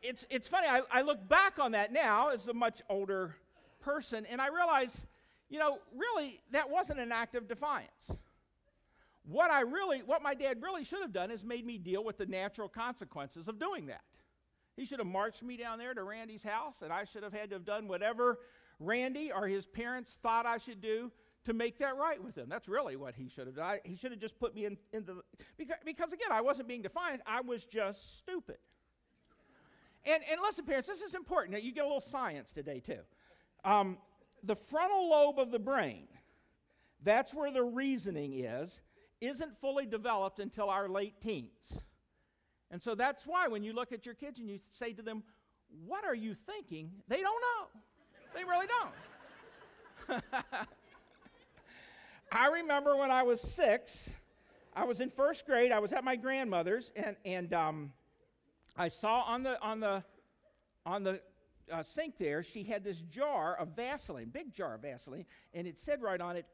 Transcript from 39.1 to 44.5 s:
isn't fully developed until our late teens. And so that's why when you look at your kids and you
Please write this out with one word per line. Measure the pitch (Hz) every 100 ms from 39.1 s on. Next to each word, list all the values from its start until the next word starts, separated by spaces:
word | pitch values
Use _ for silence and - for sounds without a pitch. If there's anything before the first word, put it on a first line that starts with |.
| _
isn't | 240 269 311 214
fully | 277 277 262
developed | 214 226 220 190 190
until | 202 - 202
our | 190 196
late | 190 202 -
teens. | 220 190 120 _ - - - _ _ _ _ _ _ _ _
And | 175
so | 233
that's | 214 254 277 -
why | 349 349
when | 220
you | 208
look | 226 254
at | 233 240
your |
kids | 233 285 247
and |
you | 226